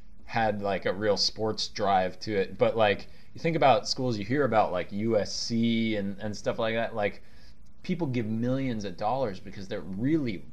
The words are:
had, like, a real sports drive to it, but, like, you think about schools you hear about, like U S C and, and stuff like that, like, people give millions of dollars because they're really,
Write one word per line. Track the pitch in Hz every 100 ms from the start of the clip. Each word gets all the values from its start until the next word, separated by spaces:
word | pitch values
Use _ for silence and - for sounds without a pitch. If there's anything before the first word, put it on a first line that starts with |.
| - - -
had, | 117 110 104
like, | 101 92 113
a |
real | 92 107 95
sports | - - 110 107 -
drive | - 98 95 92 -
to | 113 101
it, | 87 95
but, | 117 110
like, | 104 98 - - -
you | -
think | 165 156
about | 175 107 -
schools | - 127 107
you | 101
hear | 143
about, | 131 110 85
like | 90 85
U | 101 113 107
S | -
C | - - 117 117 113 113 104
and, | 98 98
and | 107 101
stuff | 131 110
like | 113 113
that, | 107 110
like, | 104 - - - - - - -
people | - 175 151
give | 123 107
millions | 113 123 135 135 113 101
of | 90
dollars | 107 131 117 92
because | 98 101 95
they're | 104
really, | 82 95 131 160 123 85 -